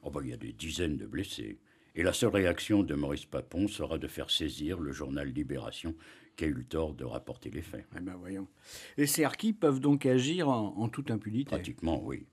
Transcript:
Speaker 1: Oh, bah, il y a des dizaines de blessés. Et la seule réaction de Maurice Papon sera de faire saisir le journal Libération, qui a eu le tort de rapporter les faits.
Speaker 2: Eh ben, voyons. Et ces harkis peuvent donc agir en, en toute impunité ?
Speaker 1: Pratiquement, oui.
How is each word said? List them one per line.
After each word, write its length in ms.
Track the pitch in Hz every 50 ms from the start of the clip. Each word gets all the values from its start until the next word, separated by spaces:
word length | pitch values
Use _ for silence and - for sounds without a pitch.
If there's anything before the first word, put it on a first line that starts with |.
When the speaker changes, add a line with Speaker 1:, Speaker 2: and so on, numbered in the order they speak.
| -
Speaker 1:
Oh, 80 | -
bah, 80 | 71 71 69
il 60 | 64
y 40 | 60
a 40 |
des 160 | 57 55 57 58
dizaines 440 | 55 - 80 78 82 90 80 73
de 100 | - 52
blessés. 500 | 53 58 80 98 - - - 57 53 52 - _ _ _ _ _ _ _
Et 80 | 82 87
la 100 | 92 -
seule 160 | - 120 110
réaction 540 | 101 101 92 87 85 - - - - 101 95
de 100 | - 73
Maurice 320 | 71 73 69 71 71 -
Papon 420 | _ - 67 64 - - 87 101
sera 300 | 101 - - 78 71 80
de 100 | 73 -
faire 220 | - - - 67 -
saisir 500 | - - 82 73 64 67 76 80 92 87
le 120 | 78 69
journal 380 | 67 - 76 67 69 71 71 69
Libération, 640 | 62 73 73 65 69 64 57 57 - - - 82 80 - - - - - - _ _
qui 80 | - 85
a 40 |
eu 60 | 78 71
le 120 | 62 62
tort 280 | - - 78 80 76 71
de 120 | 65 65
rapporter 440 | 60 57 62 - - 60 - - -
les 120 | - 73
faits. 240 | 80 - - - - _ -
Speaker 2:
Eh 60 | -
ben, 160 | 90 92 92 90
voyons. 300 | 90 90 98 95 98 - _ _ _ - - - - - -
Et 80 | - 147
ces 180 | 143 143 165 156
harkis 300 | 127 - - - 220 208
peuvent 260 | - - 151 139 131
donc 260 | 135 147 143 139 -
agir 440 | 135 127 127 123 143 170 180 165 143
en, 260 | 127 113 107 98 98
en 120 | 98 113 117
toute 200 | - - 139 131
impunité ? 380 | 117 107 - 104 107 123 143
Speaker 1:
Pratiquement, 560 | - - 92 80 - - - - 82 78 65 -
oui. 220 | 69 69 - - _